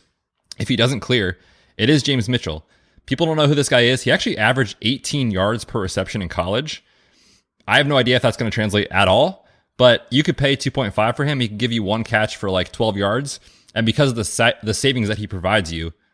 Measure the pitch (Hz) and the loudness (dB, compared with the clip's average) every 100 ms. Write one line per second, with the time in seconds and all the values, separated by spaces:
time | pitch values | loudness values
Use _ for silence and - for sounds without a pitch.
0 | _ _ _ _ _ - - 120 120 131 | _ _ _ _ _ -8 -2 0 0 0
1 | - 123 92 90 _ _ _ - 120 151 | -2 0 0 -6 _ _ _ -2 2 4
2 | 135 135 101 123 - 78 - _ _ _ | 2 0 0 -2 -4 -10 -12 _ _ _
3 | - 131 165 156 147 147 135 127 120 127 | -6 -2 0 2 2 2 2 4 4 2
4 | - 131 - - 110 131 117 - 107 135 | 2 0 0 0 2 2 0 -2 -4 -4
5 | - 147 123 92 98 117 - 120 92 - | -4 -4 -2 0 0 -2 -4 -4 -4 -4
6 | 95 117 85 - 87 107 151 - - _ | -4 -6 -6 -4 -2 -2 -4 -10 -16 _
7 | _ _ _ _ _ _ - 120 143 139 | _ _ _ _ _ _ 0 2 4 2
8 | 120 123 120 - 113 107 107 104 - 92 | 2 2 2 0 -2 -2 0 0 0 2
9 | 98 101 160 185 _ _ _ - 123 117 | 4 4 2 -2 _ _ _ 2 4 4
10 | - 123 151 147 139 139 135 131 113 101 | 2 -2 0 0 0 -2 -2 -4 -4 0
11 | 110 120 143 143 117 104 120 117 95 110 | -2 0 -2 -2 -4 -2 -4 -2 -2 -2
12 | 113 113 107 - 101 92 90 - 110 98 | -2 -2 -2 -4 -4 -2 -2 -2 -2 0
13 | 98 113 143 - _ _ _ - 113 113 | 0 -2 -4 -10 _ _ _ -2 0 2
14 | 139 117 104 - 117 - 104 104 135 123 | 0 0 -4 0 0 0 -4 -2 0 0
15 | 104 104 104 95 90 107 85 85 82 - | -2 -4 -6 -6 0 0 0 -6 -8 -10
16 | _ | _